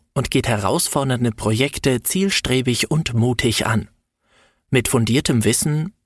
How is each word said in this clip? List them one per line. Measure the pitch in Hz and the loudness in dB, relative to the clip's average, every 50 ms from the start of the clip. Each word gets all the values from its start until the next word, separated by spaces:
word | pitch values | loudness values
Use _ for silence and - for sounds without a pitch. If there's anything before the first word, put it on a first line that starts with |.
| _ _ - | _ _ -6
und | 139 120 - | -4 -2 0
geht | - 135 - | 0 0 0
herausfordernde | - 120 104 101 95 127 170 - - - 151 139 135 127 120 120 117 113 | 0 -2 0 0 0 0 0 0 -2 -2 -2 0 0 0 0 0 -2 -2
Projekte | - - 104 110 107 135 147 - - - 143 127 120 - | -2 -2 0 0 2 0 -2 -2 -2 0 0 0 0 0
zielstrebig | - - 185 190 196 - - - 123 127 127 127 127 120 - - - 151 | -2 0 0 0 0 0 -2 -2 0 0 0 0 0 0 0 0 0 0
und | 156 156 - 117 | 0 0 0 0
mutig | 113 110 123 120 - - 120 107 - - | 2 2 2 2 0 0 0 0 0 0
an. | - 110 104 - - _ _ _ _ _ _ _ _ _ _ _ _ _ _ _ - | 0 0 -2 -2 -6 _ _ _ _ _ _ _ _ _ _ _ _ _ _ _ 0
Mit | - 131 110 | 0 0 2
fundiertem | - - 123 113 107 113 151 151 - 139 117 104 | 2 2 2 2 2 2 0 2 2 2 2 2
Wissen, | 104 117 - - 156 147 151 156 - - _ _ | 2 2 0 0 -2 -2 -2 -4 -6 -8 _ _